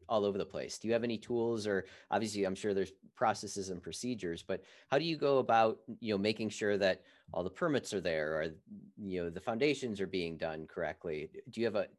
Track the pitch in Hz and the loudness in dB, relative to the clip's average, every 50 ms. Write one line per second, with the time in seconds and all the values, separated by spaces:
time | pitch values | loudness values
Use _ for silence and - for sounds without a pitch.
0 | - - 120 104 101 101 95 95 82 - - 73 64 - - - - 110 117 113 | -4 0 2 2 2 2 0 0 -4 -4 -4 -6 -6 -6 -8 -6 -2 0 0 2
1 | 117 120 113 104 - - 120 117 113 117 117 110 101 104 98 92 - - - - | 0 -2 -4 -4 -4 -2 0 0 2 2 0 0 0 0 0 0 0 -4 -12 -14
2 | - - 101 101 113 107 104 101 98 95 95 - - 107 98 98 92 90 - _ | -6 -2 0 0 0 0 0 0 0 0 0 -2 -2 0 0 0 0 -2 -6 _
3 | - - _ - 127 110 101 - 110 98 - 101 92 95 90 87 - 82 - - | -20 -12 _ 0 2 2 2 0 -4 -8 -6 -6 -6 -6 -6 -8 -8 -10 -8 -6
4 | - 123 123 98 - 85 82 82 - - 95 85 - - - - - - 131 147 | -4 -4 -4 -4 -4 -4 -4 -4 -4 -6 -6 -6 -6 -12 -20 -14 -4 0 0 2
5 | 165 170 160 143 147 139 139 131 117 - 113 113 113 113 107 - - - 107 - | 2 0 -2 0 2 4 4 4 4 6 6 6 6 6 2 -2 -8 -14 -12 -6
6 | 117 107 104 95 101 107 110 117 110 104 - - 110 101 104 95 101 95 90 - | -2 0 2 2 2 2 2 0 -2 -4 -2 0 2 2 4 6 4 4 4 2
7 | - - - _ _ - 85 90 90 92 - - 180 160 139 120 - - 107 95 | -4 -20 -20 _ _ -8 -4 -4 -4 -4 -2 0 0 2 2 2 0 0 -2 0
8 | 82 87 80 78 76 78 80 78 80 82 80 - _ - 104 101 - - - 113 | 0 2 2 2 0 0 0 0 -2 -2 -4 -8 _ -18 -18 -16 -18 -16 -12 -8
9 | 104 95 92 90 87 85 82 92 - 123 113 117 143 151 139 - 135 117 101 95 | -6 -4 -2 -2 -2 -2 -4 -4 -2 -2 0 4 4 4 2 2 -2 -4 -2 -2
10 | 95 87 95 92 85 82 82 76 82 80 78 80 78 - - 92 82 76 78 - | -2 -2 0 0 0 -2 -2 -4 -4 -4 -4 -4 -8 -8 -6 -4 -4 -4 -4 -6
11 | - 87 76 76 - - - - - - - 110 117 113 104 101 90 - - | -6 -4 -4 -4 -6 -8 -12 -14 -16 -8 -2 0 0 2 2 0 -2 -2 -6